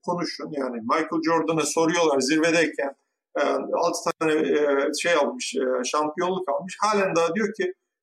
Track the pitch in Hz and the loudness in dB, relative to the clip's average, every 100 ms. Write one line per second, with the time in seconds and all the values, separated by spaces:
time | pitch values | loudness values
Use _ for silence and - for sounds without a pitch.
0 | - 175 170 - 156 147 131 120 113 156 | -6 -6 -6 -8 -10 -6 -6 -6 -2 -2
1 | 156 165 151 165 151 160 151 - 160 175 | 0 -2 2 2 2 0 0 0 2 4
2 | 160 135 127 156 165 165 160 - 139 - | 2 2 2 2 4 4 2 0 -6 -6
3 | _ _ _ - 143 135 - 180 170 - | _ _ _ -2 0 0 -2 0 0 0
4 | 175 - 160 156 139 151 147 139 143 151 | -4 -2 0 2 2 2 2 2 0 -2
5 | 170 165 127 123 - 127 131 127 127 151 | 0 2 2 -2 -6 -2 0 -2 0 0
6 | 151 151 175 185 185 190 190 - 208 208 | -2 -2 -2 -2 -2 -4 -6 -2 0 2
7 | 185 165 165 214 208 - 180 - _ _ | 2 2 0 0 -2 -2 -4 -6 _ _